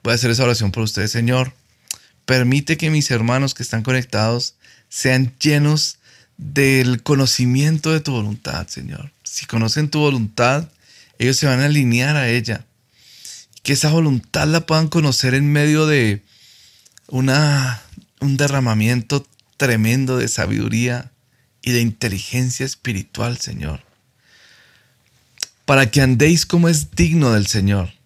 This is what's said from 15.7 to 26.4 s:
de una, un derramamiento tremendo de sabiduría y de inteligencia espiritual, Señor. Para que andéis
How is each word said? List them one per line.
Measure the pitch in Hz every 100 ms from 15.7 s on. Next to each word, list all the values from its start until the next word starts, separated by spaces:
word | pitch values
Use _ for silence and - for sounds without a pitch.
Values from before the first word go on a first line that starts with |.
| 151
de | 156 147 110 98 _ _ - - - _ _ _ -
una, | 127 135 139 151 143 131 117 - - _ _
un | 139 139
derramamiento | 143 139 123 107 107 123 110 143 139 _ _ -
tremendo | 135 113 110 127 131 127
de | 117
sabiduría | - 92 107 113 113 123 123 - _ _ _ _ _
y | 123
de | 120
inteligencia | 117 104 117 98 - 123 127 -
espiritual, | 131 - 131 98 - - 113 120
Señor. | - - 76 73 _ _ _ _ _ _ _ _ _ _ _ _ _ _ _ _ - _
Para | - 139 127
que | 143
andéis | 131 123 147 165